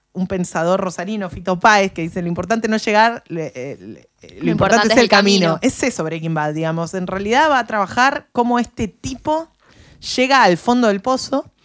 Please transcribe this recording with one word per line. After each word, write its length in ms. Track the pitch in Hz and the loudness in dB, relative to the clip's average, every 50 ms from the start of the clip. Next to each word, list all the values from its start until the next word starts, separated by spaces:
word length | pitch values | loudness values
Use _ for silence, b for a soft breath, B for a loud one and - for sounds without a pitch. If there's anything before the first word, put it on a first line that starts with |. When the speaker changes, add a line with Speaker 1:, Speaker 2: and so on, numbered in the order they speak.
| _ _ _ | _ _ _
Speaker 1:
un 120 | 185 185 | -6 -6
pensador 520 | - 196 185 180 - - - 165 170 185 196 | -4 -4 -4 -4 -4 -4 -2 0 0 0 0
rosarino, 520 | 196 185 160 - 175 196 220 214 196 175 | -2 -4 -6 -8 -8 -8 -6 -8 -8 -8
Fito 280 | - 190 175 196 185 175 | -10 -10 -4 -4 -4 4
Páez, 320 | - 226 214 202 196 190 - | 4 6 6 6 4 0 -2
que 100 | - 165 | -4 -6
dice, 180 | 165 - 190 175 | -6 -6 -6 -6
"Lo 60 | 170 | -4
importante 400 | 175 180 180 175 226 226 220 220 | -4 -6 -2 -2 -2 -2 0 -2
no 80 | 220 | -2
es 80 | 214 - | -2 -2
llegar, 400 | 233 208 208 220 233 233 - - _ | 0 2 4 4 2 2 -2 -10 _
le-, 220 | 165 165 156 143 - | -10 -8 -8 -8 -10
eh, 240 | 131 123 143 123 92 | -10 -12 -12 -12 -14
le-, 280 | - 107 101 - - _ _ _ | -16 -18 -18 -20 -20 _ _ _
eh, 160 | - - - 95 | -20 -20 -16 -6
lo 60 | 156 | -4
Speaker 2:
Lo 60 | 170 | -2
Speaker 1:
importante 0 | |
Speaker 2:
importante 360 | 165 156 196 190 208 208 208 220 | 0 2 2 4 4 4 4 4
Speaker 1:
es 20 | 220 | 4
Speaker 2:
es 40 | 254 | 4
Speaker 1:
el 40 | 233 | 4
Speaker 2:
el 40 | 208 | 6
camino. 380 | 214 202 202 202 202 190 175 165 160 | 4 4 6 4 4 4 4 2 0
Speaker 1:
camino". 40 | 160 - | 0 0
Es 200 | 262 - - - | -2 -2 0 -2
eso 220 | 262 - - 165 | -2 -2 -4 -6
Breaking 300 | 156 160 165 160 165 160 | -6 -6 -6 -4 -4 -2
Bad, 180 | 156 151 151 151 | -2 -2 -2 -2
digamos. 380 | 156 160 160 160 165 170 160 - | -2 -2 -2 -2 -4 -4 -6 -6
En 120 | 190 180 | -6 -6
realidad 420 | 180 185 190 202 208 226 262 320 311 | -6 -6 -6 -4 0 2 2 4 4
va 80 | 285 254 | 2 0
a 80 | 233 | 0
trabajar 640 | - 220 208 196 170 - 240 247 277 285 294 - _ _ | -2 -2 -4 -4 -2 0 2 2 2 2 -2 -8 _ _
cómo 260 | 240 233 240 240 240 | -2 0 0 0 0
este 300 | 233 - - - 233 190 | -2 -4 -6 -8 -8 -8
tipo 600 | - _ - 262 269 240 - 302 311 320 330 - _ b b b b b b b b b - - - | -8 _ -12 -10 -10 -8 -6 -4 -4 -4 -4 -8 _ b b b b b b b b b -12 -6 -2
llega 260 | - 254 262 277 262 233 | 0 0 2 4 4 6
al 160 | 190 175 160 | 6 4 2
fondo 300 | - 233 247 247 240 220 | 2 0 2 2 2 2
del 120 | 202 202 | 0 0
pozo, 500 | - 254 262 254 - - 269 277 - - _ b b | -2 -2 -4 -4 -4 -4 -4 -4 -4 -6 _ b b